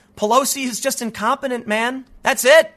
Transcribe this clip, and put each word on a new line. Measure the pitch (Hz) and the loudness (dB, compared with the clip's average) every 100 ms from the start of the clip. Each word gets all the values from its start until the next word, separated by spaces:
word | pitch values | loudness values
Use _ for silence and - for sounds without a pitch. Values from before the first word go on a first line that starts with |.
| _ - | _ -6
Pelosi | 208 247 277 277 254 | 0 0 0 -4 -6
is | 208 | -6
just | 269 262 | -6 -6
incompetent, | 233 226 214 269 277 247 226 | -8 -4 -2 -2 -4 -6 -4
man. | 214 240 262 254 - | -2 -2 -6 -14 -6
That's | - 254 240 | -4 0 6
it. | 320 - | 6 4